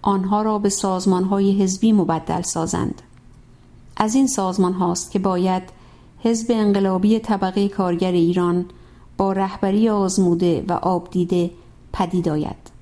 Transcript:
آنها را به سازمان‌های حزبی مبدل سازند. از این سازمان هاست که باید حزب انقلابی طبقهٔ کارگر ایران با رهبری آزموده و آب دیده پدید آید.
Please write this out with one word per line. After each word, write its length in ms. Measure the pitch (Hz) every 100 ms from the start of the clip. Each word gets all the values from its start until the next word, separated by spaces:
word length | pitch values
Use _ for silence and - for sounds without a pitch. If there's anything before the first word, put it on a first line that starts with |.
آنها 400 | 202 196 185 208
را 160 | 214 208
به 100 | 202
سازمان‌های 920 | 196 196 185 190 185 185 196 196 196
حزبی 300 | 190 190 226
مبدل 500 | 214 165 160 - 170
سازند. 600 | 170 165 165 175 - - - - - - - - - - - -
از 180 | 214
این 120 | 247 269
سازمان 460 | - 190 185 180
هاست 380 | 185 175 175 -
که 80 | 202
باید 440 | 190 180 185 185 185 - - - - -
حزب 280 | 226 233 226
انقلابی 680 | 226 208 196 196 185 202 220
طبقهٔ 500 | 220 202 190 185 202
کارگر 440 | 196 180 170 185
ایران 540 | 180 170 180 175 175 180 - - - - -
با 160 | 196
رهبری 560 | 190 190 - 196 202 226
آزموده 760 | 208 190 190 180 175 180 151 190
و 40 |
آب 380 | 175 - 180 175
دیده 400 | 185 175 180 175 - - - -
پدید 360 | - 180 180 175
آید. 420 | 151 - - - -